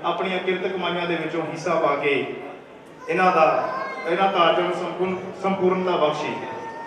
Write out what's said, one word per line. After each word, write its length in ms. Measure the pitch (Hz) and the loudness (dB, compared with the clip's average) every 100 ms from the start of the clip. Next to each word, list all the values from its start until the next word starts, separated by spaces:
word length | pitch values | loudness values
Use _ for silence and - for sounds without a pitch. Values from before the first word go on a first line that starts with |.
ਆਪਣੀਆਂ 340 | 170 170 190 180 | -4 -2 -2 -2
ਕਿਰਤ 280 | 180 180 202 | -2 -2 -2
ਕਮਾਈਆਂ 340 | 185 175 175 170 | -2 -2 -2 -2
ਦੇ 80 | 165 | -2
ਵਿੱਚੋਂ 260 | 156 165 151 | -2 -4 -4
ਹਿੱਸਾ 220 | - 180 | -4 -2
ਪਾ 200 | 165 151 156 | 2 2 0
ਕੇ 160 | 143 135 - - - - - - - - - | 2 0 -2 -6 -12 -14 -18 -20 -20 -14 -4
ਇਹਨਾਂ 220 | 175 185 | 2 4
ਦਾ, 360 | 170 156 - - - - - 165 | 6 4 4 0 -4 -6 -6 -2
ਇਹਨਾਂ 200 | 175 190 | 2 2
ਕਾਰਜਾਂ 320 | 185 165 165 | 4 4 4
ਨੂੰ 100 | 175 | 0
ਸੰਪੂਰਨ, 420 | 175 170 - 185 185 - - | -2 -4 -2 -2 -2 -6 -4
ਸੰਪੂਰਨਤਾ 540 | 190 180 180 185 180 165 | -2 2 2 2 2 2
ਬਖਸ਼ੀ। 360 | 151 - 143 107 - - - - | 2 0 -4 -6 -8 -8 -10 -10